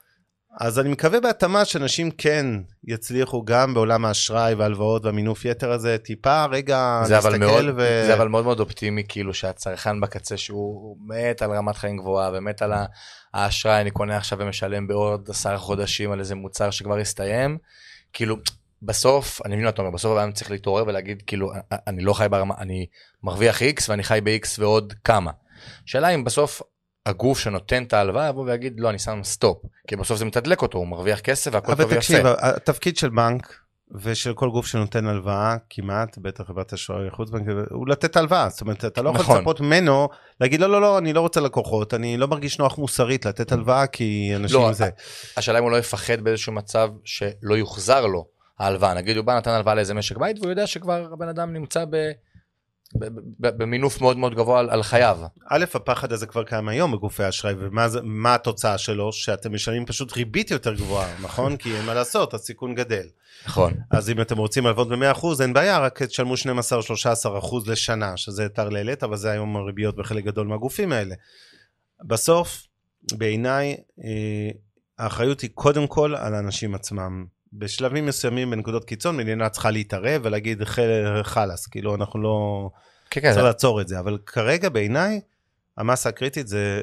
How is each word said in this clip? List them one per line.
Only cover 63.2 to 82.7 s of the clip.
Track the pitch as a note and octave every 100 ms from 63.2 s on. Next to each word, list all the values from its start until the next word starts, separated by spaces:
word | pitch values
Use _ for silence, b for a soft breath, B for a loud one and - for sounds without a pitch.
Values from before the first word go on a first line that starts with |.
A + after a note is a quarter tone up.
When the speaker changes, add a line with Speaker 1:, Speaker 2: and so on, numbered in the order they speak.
| B B -
Speaker 2:
נכון. | G2 F2 F#2 -
Speaker 1:
אז | G#2+ G#2
אם | A2+
אתם | A2 A2
רוצים | G#2+ C#3 B2
הלוות | G#2+ A#2+
במאה | A#2+ C#3
אחוז, | C3+ E3+ C#3
אין | B2+
בעיה, | B2+ F#3+ F3
רק | C3+ -
תשלמו | C3 - B2 B2+
שנים | C3+ B2
עשר, | A2+ A#2+
שלושה | G#2+ A2 B2
עשר | A2+ A2 G2+
אחוז | - B2 G#2+
לשנה, | A2+ - A2 G2+ F2+
שזה | - G2+ G#2
טרללת, | G2+ G#2 G#2 G#2+ C#3
אבל | A#2 G2+
זה | G#2+
היום | G#2+ G#2+ G#2
הריביות | G2 G2 G#2 G2+
בחלק | F#2+ G#2+
גדול | G2+ G#2 G#2+
מהגופים | G#2+ B2+ - F#3+
האלה. | B2 G2 F2+ b b b b b b _ _
בסוף, | E3 A2+ - E3+ E3+ - - _ _ _ - A2
בעיניי, | A2 A2 B2+ C3+ C#3+ C#3 - -
אה, | A2+ G#2+ G#2+ G#2 G#2+ G#2 _ _ _ -
האחריות | A2 - B2 C#3
היא | -
קודם | - D3 D3 C#3+
כל | D#3 D3+ D3
על | G#2+ G#2
האנשים | G2+ - G#2+ G2
עצמם. | - G2+ F#2 F#2 F2+ _ _
בשלבים | G#2 G2+ - C3 D3 D3
מסוימים, | - D3 B2 B2+
בנקודות | A2 G#2+ A2+ -
קיצון, | A2 E3+ D#3
מדינה | A2 A2 A2
צריכה | - A2+
להתערב | G#2+ G2+ G2 A2 D3+
ולהגיד, | A2 G#2 A2 G#2
"ח-, | G#2+ B2 A#2 A2 G#2 G#2
חלאס", | G2+ A#2 G2 F2+ -
כאילו, | G#2 G#2 G#2
אנחנו | G2+ A2
לא, | G#2+ G#2+ G#2 G2+ G2